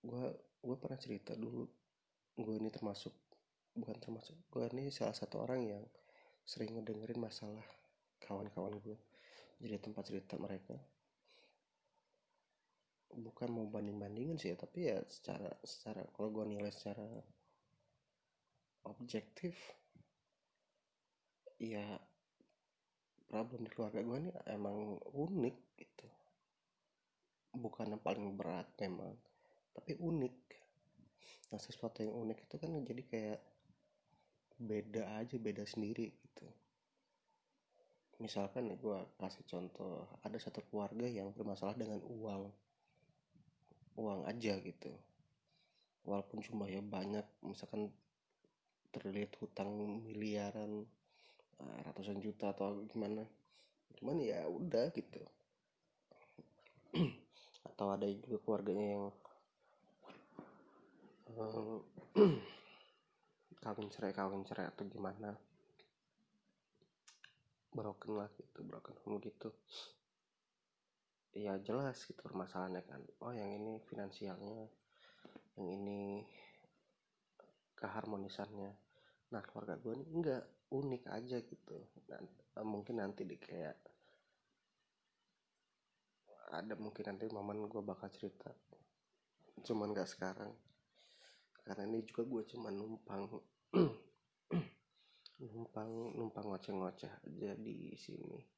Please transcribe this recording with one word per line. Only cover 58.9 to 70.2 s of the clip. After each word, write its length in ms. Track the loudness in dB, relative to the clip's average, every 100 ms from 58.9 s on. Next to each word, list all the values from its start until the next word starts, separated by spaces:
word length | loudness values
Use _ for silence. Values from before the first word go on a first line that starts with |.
| 4
yang, 80 | 2 -4 -18 -20 _ _ _ _ -20 _ -18 -16 -16 -16 -16 -20 -20 -20 -20 -20 -20 -20 -10 -2
eh, 400 | 0 2 0 -2 -6 -14 4 12
<clears throat> 240 | 12 12 0 -12 -16 -20 -20 _ _ _ _ _ _ -6
kawin 260 | -4 -2 -2
cerai, 200 | 0 0 2
kawin 280 | 2 2 -2
cerai 180 | -2 -2
atau 160 | -2 -6
gimana. 480 | -2 -4 -2 -6 -6 -12 -20 -20 -20 -20 _ _ _ _ _ _ _ _ _ -20 _ -20 -20 -20 _ _ _ _
Broken 480 | -2 -2 -2 0 0
lah 120 | 0
gitu, 320 | -6 -14 -10 -8
broken 320 | -8 -10 -10 -2
home 160 | 0
gitu. 320 | 0 -4 -6 -6 _ -12 -12 -16 _ _